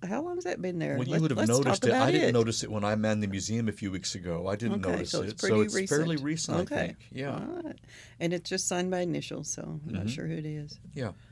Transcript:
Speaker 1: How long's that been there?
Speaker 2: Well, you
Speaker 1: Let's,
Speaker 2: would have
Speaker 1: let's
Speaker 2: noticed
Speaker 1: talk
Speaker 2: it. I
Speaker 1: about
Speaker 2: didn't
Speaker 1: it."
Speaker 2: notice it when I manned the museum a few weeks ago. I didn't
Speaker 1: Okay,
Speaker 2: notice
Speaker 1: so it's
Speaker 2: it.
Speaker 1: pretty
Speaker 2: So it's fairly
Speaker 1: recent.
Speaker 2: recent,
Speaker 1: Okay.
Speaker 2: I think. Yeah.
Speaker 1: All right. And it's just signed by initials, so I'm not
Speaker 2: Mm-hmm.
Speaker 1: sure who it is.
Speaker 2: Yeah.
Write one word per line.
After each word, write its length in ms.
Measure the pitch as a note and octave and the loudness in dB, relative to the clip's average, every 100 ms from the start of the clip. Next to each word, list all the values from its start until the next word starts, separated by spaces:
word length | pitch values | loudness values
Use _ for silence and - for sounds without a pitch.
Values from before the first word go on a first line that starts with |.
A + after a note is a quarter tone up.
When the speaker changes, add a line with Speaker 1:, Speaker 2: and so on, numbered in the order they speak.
Speaker 1:
How 200 | F3+ A#3 | -6 -4
long's 220 | E4+ F4+ | -4 -4
that 160 | F4+ - | -4 -4
been 180 | F#3 E3+ | -4 -2
there? 180 | D3+ C#3+ | -2 -2
Speaker 2:
Well, 80 | B2+ | 0
you 60 | |
Speaker 1:
Let's, 100 | D#3+ | 2
Speaker 2:
would 80 | D#3+ | 4
have 80 | - | 4
Speaker 1:
let's 100 | A2 | 4
Speaker 2:
noticed 320 | B2 C#3 G3 | 4 4 4
Speaker 1:
talk 60 | - | 4
Speaker 2:
it. 40 | |
I 20 | B3+ | 4
Speaker 1:
about 140 | B2+ | 6
Speaker 2:
didn't 160 | - D#4+ | 4 4
Speaker 1:
it." 20 | |
Speaker 2:
notice 300 | A#2+ A2+ A2 | 4 4 0
it 60 | - | -4
when 140 | G#2+ | -2
I 120 | G2+ G#2+ | 0 2
manned 260 | G#2+ G#2+ | 2 2
the 60 | G2+ | 0
museum 400 | F#2+ F#2 A2+ A2+ | -2 -2 0 -2
a 40 | |
few 180 | - G2+ | -2 -4
weeks 240 | F#2 - | -4 -6
ago. 320 | G2 F2 E2+ F#2 | -6 -4 -2 -2
I 80 | G#2 | 0
didn't 280 | A#2+ G3+ | 0 2
Speaker 1:
Okay, 80 | F#2+ | 0
Speaker 2:
notice 180 | F2 F3 | 0 0
Speaker 1:
so 120 | - | -2
it's 100 | G3 | -2
Speaker 2:
it. 60 | A3 | 0
Speaker 1:
pretty 160 | G3 | 4
Speaker 2:
So 240 | G#3+ G#3+ G#3 | 6 6 2
it's 100 | F#3+ | 2
fairly 260 | D3 E3 D3+ | 2 2 0
Speaker 1:
recent. 60 | |
Speaker 2:
recent, 340 | C#3+ D#3+ - E3 F#3+ | -2 -2 0 0 0
Speaker 1:
Okay. 20 | |
Speaker 2:
I 120 | D4 E3+ | 0 -2
think. 100 | E3 - | -6 -14
Yeah. 200 | - C#3 A#2+ | -8 -6 -6
Speaker 1:
All 260 | B3+ F4 | -6 -8
right. 160 | D#4 - - - - - | -8 -12 -18 -20 -18 -4
And 140 | E3+ | -2
it's 160 | F3 - | -2 -2
just 160 | F#3+ - | -2 -2
signed 220 | F3+ F#3 | 0 0
by 100 | F3+ | 0
initials, 480 | F3 D3 C#3+ - D3+ | 0 -2 -4 -8 -8
so 140 | - | -8
I'm 300 | - D#3+ D#3 | -8 -8 -6
not 80 | F#2+ | -4
Speaker 2:
Mm-hmm. 60 | G#2 | -4
Speaker 1:
sure 180 | B2+ D#3+ | -4 -6
who 80 | |
it 100 | E3 D3+ | -6 -6
is. 320 | D3+ D3 - - | -8 -10 -14 -14
Speaker 2:
Yeah. 200 | C#3+ A2+ F2+ - | -8 -8 -8 -18